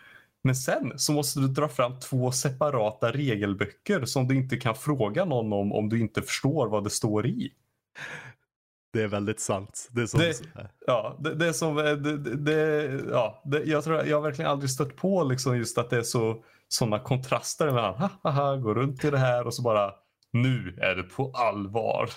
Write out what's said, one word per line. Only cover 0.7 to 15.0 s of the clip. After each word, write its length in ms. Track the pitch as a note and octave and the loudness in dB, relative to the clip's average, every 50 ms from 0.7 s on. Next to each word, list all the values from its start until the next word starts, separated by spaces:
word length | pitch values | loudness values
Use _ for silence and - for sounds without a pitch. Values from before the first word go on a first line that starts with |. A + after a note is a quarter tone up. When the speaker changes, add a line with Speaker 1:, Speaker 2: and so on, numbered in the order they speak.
| F3+ D4+ C#4+ C3 - C#3+ | -2 0 -2 -4 -4 -2
Speaker 1:
så 140 | - - D3+ | 0 2 2
måste 260 | D3 C#3+ D3 - D3 | 2 2 0 0 0
du 80 | C3+ C3+ | 0 0
dra 200 | C3+ C#3+ D3 D3+ | 2 2 0 0
fram 320 | - - B2+ A#2+ B2+ B2+ | 2 2 0 0 0 -4
två 320 | - - - C3 B2 B2+ | -8 -4 0 0 2 2
separata 800 | B2+ - - D3 C3 C3 D3+ D3 C#3 B2 G#2+ G#2+ G#2+ - - A#2 | 0 0 0 -2 0 0 0 0 2 2 2 0 0 0 0 0
regelböcker 920 | A2+ C3+ D3 C3+ A2+ G2+ G#2 G2+ G2+ F#2+ G#2+ G2 - _ - - G#3 A#3 B2+ | 0 2 0 0 0 2 2 0 0 0 -2 -4 -6 _ -2 0 0 0 0
som 220 | - - C#3 B2+ B2+ | 0 0 2 2 4
du 80 | C3+ | 4
inte 220 | C3+ C3 C3 B2 - | 2 2 0 -2 -2
kan 180 | - B2 A2 | 0 -2 -2
fråga 500 | - - - D3+ C3 A2 G2+ G2+ D3+ F#3+ | -2 -2 -2 0 0 0 0 0 0 0
någon 280 | F#3 C#3+ B2 A2 A2 G#2 | 0 0 0 0 0 0
om, 180 | G2+ G2+ G#2 | 0 0 0
om 180 | - G#2+ G#2+ G#2+ | 0 0 0 0
du 100 | A2+ A#2 | 0 0
inte 220 | A2+ G#2 - - | 0 0 -2 -4
förstår 460 | G2 - - - - C3 D3 D#3+ C3 G#2+ | -4 -4 -4 -2 0 0 2 2 0 0
vad 160 | G#2+ G#2+ G2+ | 0 0 -2
det 60 | G#2 | -2
står 380 | - - - A#2 G#2 G#2+ G#2+ B2+ | -2 -2 0 0 2 2 2 0
i. 260 | G3 B3 - - - _ _ _ _ _ _ _ _ - - - - - - - - _ _ _ _ _ _ _ _ _ _ _ - | 0 -2 -4 -6 -8 _ _ _ _ _ _ _ _ -16 -14 -14 -14 -14 -16 -18 -20 _ _ _ _ _ _ _ _ _ _ _ -2
Speaker 2:
Det 80 | A#2 | 0
är 60 | A2 G#2 | 0 0
väldigt 320 | G2 G#2 G#2 G2+ G#2+ - | 0 -2 -2 -2 -4 -4
sant. 500 | - - A2 F#2+ G2 G#2+ - - - - | -2 -2 -2 -2 -4 -6 -12 -14 -14 -8
Det 100 | A#2+ A#2 | -4 -2
är 40 | A#2+ | -2
som 140 | A2 - D3 | 0 2 2
Speaker 1:
Det, 220 | E3 E3+ D#3 C3+ - - - - - G2+ - _ - - | 2 2 0 -4 -8 -14 -16 -16 -18 -18 -18 _ -2 0
ja, 300 | B2+ A#2 G#2+ - C3+ - | 0 0 0 -2 -6 -6
det, 160 | C#3+ D#3 D#3 | -6 -4 -2
det 120 | D3+ E3 E3+ | 0 0 0
är 60 | D#3+ | 0
som, 240 | - E3+ D#3+ D3+ D3 | 0 0 0 0 2
eh, 60 | D3+ | 2
det, 340 | D3+ D3+ D3 C#3 D3 D3+ D3 | 2 0 0 0 -2 -2 -2
det, 180 | C#3+ - A2 | -4 -4 -4
det, 500 | D3 D3 D3 D#3 D#3 D#3 D#3 D3+ D3+ D3+ C3 C3 C#3 - A2 | -2 0 0 2 2 2 2 2 0 0 -2 -4 -4 -4 -2
ja, 300 | - B2 A#2+ G#2+ - - - | 0 2 2 0 -2 -8 -6
det, 180 | D3 C#3 D3+ C3+ | -2 -2 0 0
jag 200 | C#3+ D#3 D3 D3 | 2 0 0 2
tror, 220 | D#3+ D#3+ D#3 C3+ | 2 0 0 2
jag 120 | C#3+ D3+ D3+ | 2 2 0
har 40 | |
verkligen 300 | D3 D#3 C3+ C3+ E3 D3+ | 0 0 -2 -2 0 0
aldrig 180 | D3 C#3 C#3 C3 | 0 0 0 -2
stött 260 | C3 - D3+ C3+ - | -2 -2 -2 -4 -4
på 280 | - | -2